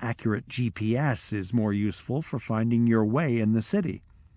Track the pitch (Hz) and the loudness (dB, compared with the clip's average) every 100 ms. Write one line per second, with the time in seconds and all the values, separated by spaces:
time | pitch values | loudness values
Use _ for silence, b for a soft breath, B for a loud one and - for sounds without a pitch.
0 | 117 - 113 104 - - 120 - 107 120 | -8 -4 -2 -2 -4 -4 -4 -2 -2 0
1 | 147 113 - 107 92 117 107 101 104 - | 0 -2 -4 -6 -2 0 2 2 0 -2
2 | - 139 - 127 - 110 117 117 117 113 | -6 -4 -4 -8 -4 -2 2 4 4 4
3 | 107 131 156 117 107 110 - 202 165 - | 4 2 2 2 2 2 0 -2 -2 -6
4 | - - - | -14 -20 -20